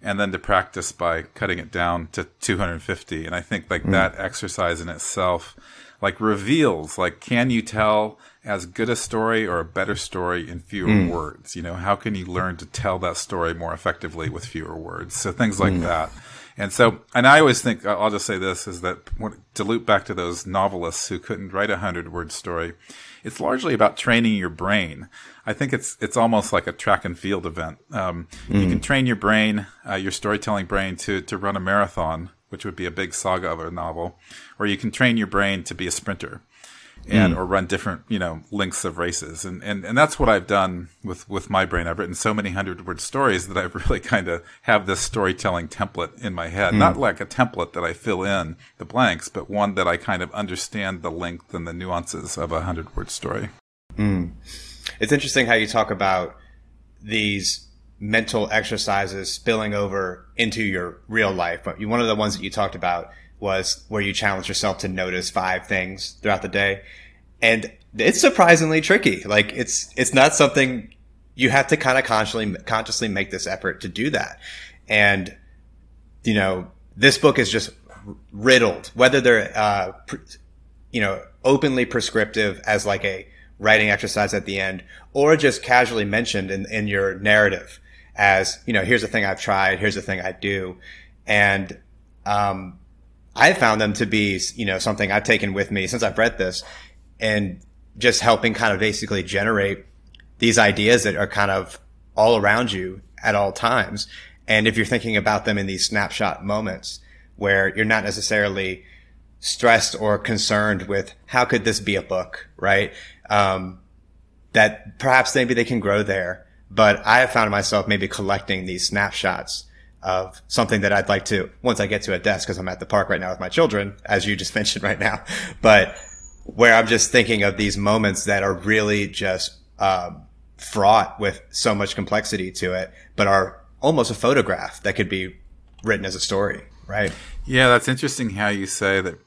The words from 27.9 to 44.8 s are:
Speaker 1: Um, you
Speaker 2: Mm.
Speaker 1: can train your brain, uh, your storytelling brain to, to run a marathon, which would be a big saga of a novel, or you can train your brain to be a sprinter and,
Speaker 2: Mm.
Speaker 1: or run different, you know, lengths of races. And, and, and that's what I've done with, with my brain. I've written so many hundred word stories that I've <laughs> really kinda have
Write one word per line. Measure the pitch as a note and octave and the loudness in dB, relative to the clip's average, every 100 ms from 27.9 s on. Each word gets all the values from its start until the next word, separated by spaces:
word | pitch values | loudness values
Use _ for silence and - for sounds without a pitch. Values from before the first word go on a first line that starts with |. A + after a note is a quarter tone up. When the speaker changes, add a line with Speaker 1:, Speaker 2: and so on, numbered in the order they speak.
Speaker 1:
Um, | G#2+ F#2+ E2+ F2 - - | -6 -6 -6 -12 -16 -2
you | G2+ F#2+ | 0 2
Speaker 2:
Mm. | |
Speaker 1:
can | E2+ | 0
train | - C#3 B2+ | 0 0 2
your | G#2+ | 0
brain, | G2+ G#2+ G#2+ G#2 G2 - - | 2 4 2 0 -6 -16 -8
uh, | |
your | G2 G2 | -4 -4
storytelling | - G#2 G#2 G#2+ G#2 F2+ | -4 -2 -2 -2 -4 -2
brain | G2+ G2 F2 | -2 -2 -6
to, | - G2 | -4 -4
to | - G2+ | -4 -6
run | G2 G2 | -4 -4
a | |
marathon, | F#2 G2+ G2+ - E2 D#2+ E2 _ _ | 0 2 2 0 -4 -4 -8 _ _
which | - | -12
would | G#2 E2 | -10 -8
be | F2 | -8
a | |
big | D#2+ F#2+ | -6 -6
saga | - F#2+ F#2 F2+ | -4 -2 -2 -2
of | E2 | -6
a | E2+ | -8
novel, | F2 E2 D#2+ F2 - _ - - - | -8 -8 -6 -10 -10 _ -20 -20 -4
or | G#2 | -2
you | G2+ | -2
can | A2+ | -4
train | - B2+ A#2 | 0 2 2
your | G#2 | 0
brain | G2+ G2 F#2+ | 0 0 -2
to | E2+ E2+ | -6 -8
be | F2+ | -6
a | |
sprinter | - - F#2+ - - _ _ - - - - - | -6 -6 -8 -10 -14 _ _ -20 -20 -20 -20 0
and, | G#2+ G2 | 2 4
Speaker 2:
Mm. | E2+ | 2
Speaker 1:
or | F#2 | 0
run | F#2+ F#2 | 0 0
different, | G2 - F2 - | -4 -4 -8 -6
you | G#2+ | -4
know, | F2+ D#2+ D#2 | -4 -6 -10
lengths | G#2 F#2+ F2 | -4 -4 -4
of | F#2+ E2 | -6 -4
races. | F2 F2 D2 D#2+ | -4 -4 -10 -12
And, | F#2+ F2+ | -10 -10
and, | G2+ G2+ | -6 -8
and | F2+ A#2 | -2 2
that's | D3+ - | 2 2
what | B2 | 2
I've | G#2 F2+ | 2 2
done | G2+ F#2 F2+ E2+ _ | 2 2 -2 -12 _
with, | G2+ F2+ - | -14 -14 -8
with | G2 - | -10 -2
my | F#2+ | 0
brain. | F#2 F2 E2+ | 2 0 -2
I've | E2 | -4
written | G2 | -6
so | F#2 A2 | -4 -2
many | G#2+ G2+ | -2 -4
hundred | F#2 G2 F2 F2+ | -4 -6 -8 -10
word | E2+ | -10
stories | - C3+ C3+ F#2 F2+ | -6 0 2 0 -2
that | F2+ | -4
I've | F#2 | -4
<laughs> | F2+ - | -4 -2
really | G#2+ | -2
kinda | - A2 F2+ E2+ - - | 0 -2 0 -6 -8 -12
have | - G#2+ | 2 2